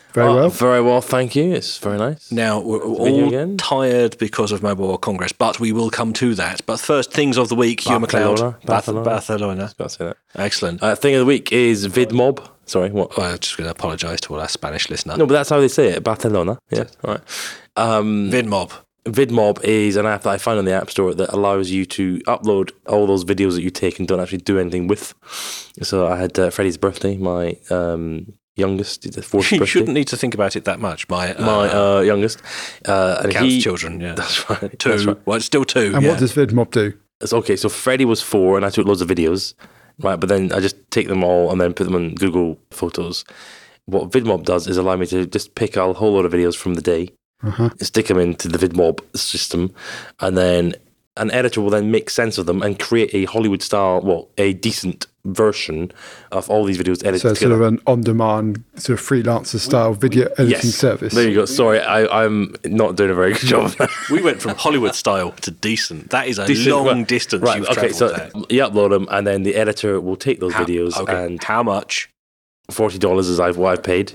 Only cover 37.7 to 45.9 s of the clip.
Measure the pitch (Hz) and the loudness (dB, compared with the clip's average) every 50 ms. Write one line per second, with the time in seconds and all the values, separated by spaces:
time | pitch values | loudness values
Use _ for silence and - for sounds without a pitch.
37.7 | - - - 131 127 131 135 117 113 107 - - - 104 92 92 98 98 98 98 | -4 -2 -2 0 2 2 4 2 2 0 0 0 2 2 4 4 4 4 2 0
38.7 | 98 - 92 98 104 87 90 85 92 85 82 80 87 98 - - - _ - - | 0 2 2 2 2 2 2 0 0 2 2 0 0 -2 -4 -6 -10 _ -20 -20
39.7 | _ _ _ _ _ - - 95 95 85 95 92 101 98 95 90 85 - 95 98 | _ _ _ _ _ -6 -4 -2 -2 0 0 0 2 2 2 0 0 0 0 -2
40.7 | - - _ _ - 117 101 - 95 92 90 87 90 87 87 85 92 92 87 87 | -2 -6 _ _ -2 -2 0 0 0 0 2 2 4 4 2 2 2 2 0 0
41.7 | 87 - 95 90 92 87 85 82 80 - 98 95 82 90 87 82 80 - _ _ | 0 -2 -2 -2 0 -2 -2 -4 -4 -2 -2 0 2 2 0 0 -2 -8 _ _
42.7 | - - 92 85 - - 85 85 90 - - - - - - - - - - - | -10 -8 -6 -6 -4 -6 -6 -6 -8 -10 -12 -14 -18 -20 -20 -20 -20 -20 -20 -20
43.7 | _ _ _ - 92 95 90 87 127 131 117 113 98 87 - - 90 87 85 92 | _ _ _ -4 -2 -2 -2 0 0 0 2 2 0 0 0 0 0 0 0 0
44.7 | 92 92 92 95 92 92 90 85 90 92 92 87 - 110 - - - - 110 101 | -2 0 0 0 0 0 0 -2 0 -2 -2 -2 -2 -4 -6 -6 -6 -4 -4 -2
45.7 | - 101 92 92 | 0 0 0 0